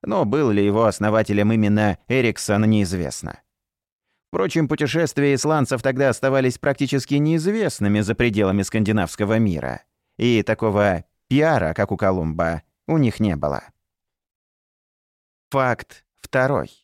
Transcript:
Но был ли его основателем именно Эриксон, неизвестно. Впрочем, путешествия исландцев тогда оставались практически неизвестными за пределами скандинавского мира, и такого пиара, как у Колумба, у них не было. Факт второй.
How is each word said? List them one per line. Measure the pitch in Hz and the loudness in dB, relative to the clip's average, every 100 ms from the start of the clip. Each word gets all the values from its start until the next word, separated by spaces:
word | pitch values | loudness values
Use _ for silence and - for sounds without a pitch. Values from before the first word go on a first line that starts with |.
Но | - 202 | -2 -2
был | 110 139 135 | 0 2 2
ли | 101 | 2
его | 101 104 113 | 2 4 2
основателем | - 104 110 107 104 104 | 2 0 0 2 2 2
именно | 113 107 104 104 90 _ | 2 2 2 2 -2 _
Эриксон, | 127 120 - - 104 | 0 0 -2 -2 0
неизвестно. | 107 110 95 92 76 - - - _ _ _ _ _ _ _ _ _ | 2 2 0 -4 -6 -8 -12 -14 _ _ _ _ _ _ _ _ _
Впрочем, | - 190 170 151 | -4 -2 0 -2
путешествия | 156 147 156 160 - 143 | -2 -2 0 -2 0 0
исландцев | 135 151 156 127 127 | 2 0 0 0 0
тогда | 135 127 135 | -2 0 0
оставались | 113 135 135 131 - | 2 0 2 0 0
практически | 143 139 135 139 - | -2 -2 -2 -2 0
неизвестными | 143 151 160 165 220 185 - 101 104 | 0 2 0 0 -2 -2 -2 0 0
за | 101 | 0
пределами | 113 120 104 98 98 | 0 0 2 0 0
скандинавского | 95 113 104 107 85 - 104 113 | -2 -2 0 0 -2 -4 -2 0
мира, | 110 80 64 58 _ _ _ - | 0 -2 -6 -10 _ _ _ -2
и | 120 113 | 0 2
такого | 101 110 110 101 101 87 - _ _ | 0 -2 0 2 2 0 -6 _ _
пиара, | 135 156 139 82 | 0 2 2 -2
как | 82 101 | -2 -4
у | 98 | 0
Колумба, | 98 92 80 78 82 82 _ _ - | 0 0 -2 -2 -4 -4 _ _ -4
у | 160 | 0
них | 123 - | 0 0
не | 107 78 | -2 0
было. | 71 71 - _ _ _ _ _ _ _ _ _ _ _ _ _ _ _ _ _ _ | -4 -6 -10 _ _ _ _ _ _ _ _ _ _ _ _ _ _ _ _ _ _
Факт | 139 127 117 - - _ _ | -2 0 -2 -6 -20 _ _
второй. | - 135 131 131 64 _ | -4 0 0 0 -4 _